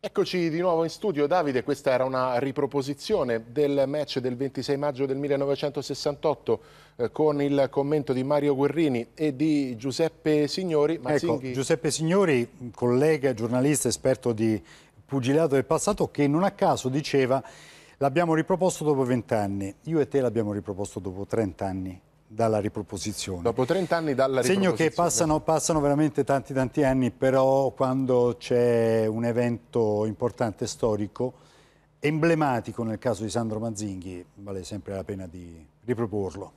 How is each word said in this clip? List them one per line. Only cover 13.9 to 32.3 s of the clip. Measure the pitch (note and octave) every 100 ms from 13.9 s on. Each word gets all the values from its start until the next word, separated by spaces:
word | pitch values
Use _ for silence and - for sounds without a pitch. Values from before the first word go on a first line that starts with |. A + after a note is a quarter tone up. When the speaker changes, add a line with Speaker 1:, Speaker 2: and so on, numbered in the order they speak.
| A2 C3+ C3 B2
Speaker 2:
di | A2 A2+ G#2+ - - - _ -
pugilato | C3+ B2 C#3+ E3 C3+
del | B2
passato, | D#3+ - G#3 D#3+
che | - C#3+
non | D3+ F#3+
a |
caso | - F#3+ C#3+ B2+
diceva: | C3 D3 C#3+ C3 C3 - - - - - _
"L'abbiamo | C#3 C#3 E3+
riproposto | D#3+ D#3 F#3 F#3 - D3+
dopo | C#3
vent'anni". | C3 B2+ - A2+ G2+ G2 G2 -
Io | D3 D#3+
e | C#3
te | C#3+
l'abbiamo | B2+ A2 G#2
riproposto | G#2 G#2 F#2+ G2+ -
dopo | F#2+ F#2 G2+
trent'anni | A2+ G#2 F2+ G2 F#2+ F#2 F2+ _ _ _
dalla | A2 A2+ G#2+
riproposizione. | G2+ A2 G2 G2+ A2 G2+ - F#2
Speaker 1:
Dopo | F2+ A2+
trent'anni | B2+ F3 F3+ E3+ D#3
dalla | B2+ C3+ C3
Speaker 2:
Segno | B2 G3 F#3+
Speaker 1:
riproposizione. | D#3+ D#3+
Speaker 2:
che | -
passano, | E3+ - E3 D3+
passano | - D#3+ - D#3+
veramente | C#3+ C#3+ D3+ C#3+ C3+
tanti, | C#3 C3
tanti | C3 B2+ -
anni, | C#3 C3 B2
però | - C3 C3 C3+ C3+ C3+
quando | - C3 C3 C3 B2+ B2 A2+
c'è | - B2 A#2+ A#2 A2+ A2+ A2
un | A2
evento | A#2+ A#2 A#2+ A#2 - B2 A2 G#2 G#2+
importante, | G#2 A#2+ - A#2 G2 A#2
storico, | - B2 G#2+ G#2 - B2+ - - _ _ _ _ _
emblematico | D3 D#3+ E3